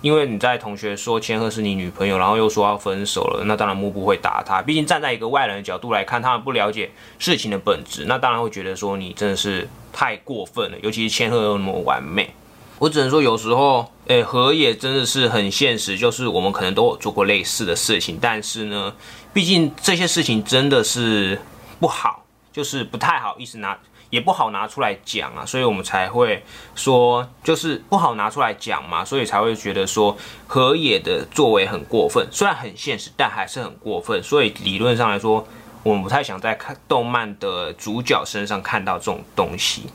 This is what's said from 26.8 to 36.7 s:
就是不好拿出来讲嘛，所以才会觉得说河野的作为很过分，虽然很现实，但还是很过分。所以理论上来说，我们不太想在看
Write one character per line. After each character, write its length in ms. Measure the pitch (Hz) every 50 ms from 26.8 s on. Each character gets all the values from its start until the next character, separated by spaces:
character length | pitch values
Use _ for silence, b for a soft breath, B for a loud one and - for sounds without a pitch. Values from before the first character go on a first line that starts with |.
| - 139 131 123 123 123 120 120 127 123 - - -
就 120 | - 160
是 280 | 156 - 160 147 - - -
不 80 | 202
好 160 | 196 170 143 117
拿 160 | 107 104 110
出 120 | - 147
来 120 | 131 110 101
讲 340 | - - 113 95 73 69
嘛， 160 | 80 85 82 95
所 140 | - 139
以 80 | 139 117
才 160 | 101 - 101
会 140 | 110 117 113
觉 180 | 104 - 101 95
得 140 | 98 95
说 280 | 95 - 110 107 101 101 B B B B B B
河 300 | - - 131 127 127 151
野 240 | 170 156 131 - -
的 260 | - - 92 - 71 -
作 220 | - 151 147 120 110
为 120 | 98 95
很 180 | 95 101 87 -
过 220 | - - 110 80
分， 200 | - - 123 - -
虽 160 | - - 202
然 100 | 202 165
很 160 | 127 127 107 90
现 220 | - - 147 117 101
实， 100 | - - -
但 100 | - 135
还 200 | 110 95 110 95
是 120 | - - 131
很 140 | 117 85 71
过 220 | - - 107 98 87
分。 220 | - - 110 90
所 220 | - - 147 147 127
以 100 | 104 - - -
理 140 | 95 95
论 180 | 98 113 123 120
上 140 | 113 120 110
来 80 | 101
说， 300 | 101 107 110 110 110 107 B B B B B B B
我 140 | - 110 107
们 80 | 98 92
不 40 |
太 140 | 98 120 143
想 180 | 135 - 95 95
在 140 | 104 110 110
看 240 | - - -